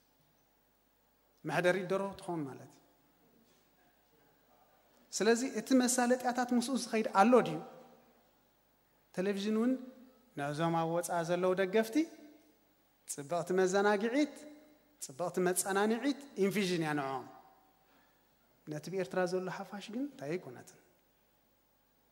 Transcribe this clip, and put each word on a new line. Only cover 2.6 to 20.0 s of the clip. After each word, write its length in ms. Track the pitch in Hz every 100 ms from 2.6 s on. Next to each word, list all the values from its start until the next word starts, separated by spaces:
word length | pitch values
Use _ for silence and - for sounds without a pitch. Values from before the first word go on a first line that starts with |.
| 123
እዩ። 100 | - _ _ _ _ _ _ _ _ _ _ _ _ _ _ _ _ _ _ _ _ _ _ _
ስለዚ 280 | - 202 226 262
እቲ 160 | 214 220 262
መሳለጥያታት 760 | 247 240 240 247 254 240 240
ምስኡ 220 | 247 226 262
ዝኸይድ 300 | - 220 220
ኣሎ 220 | 190 208 247
ድዩ? 180 | 170 156 - - - - _ _ _ _ _ _ _ _ _ _ _ -
ቴሌቪዥን 400 | 190 196 202 214
እውን 160 | 233 262 - - - - _ -
ነዞም 400 | 143 147 165 165
ኣብ 140 | 165
ወፃኢ 320 | 170 170 175
ዘለዉ 280 | 165 175 180 185
ደገፍቲ 400 | 190 220 220 294 320 - - - _ _ _ _ _ _ -
ጽብቕቲ 420 | - 143 170 165
መዘናግዒት፣ 840 | 185 185 196 202 208 226 254 294 - - - - _ _ _
ጽብቕቲ 340 | - 135 175 175
መጸናንዒት 760 | 180 180 202 190 214 226 262 277 - -
ኢንፊዥን 460 | 196 180 190 175
እያ 100 | 160
ንዕኦም። 320 | 151 135 135 120 - - - _ _ _ _ _ _ _ _ _ _ -
ነቲ 180 | 151 147
ብኤርትራ 320 | 190 180 185
ዘሎ 220 | 180 185 185
ሓፋሽ 360 | 165 196 202 -
ግን 160 | 214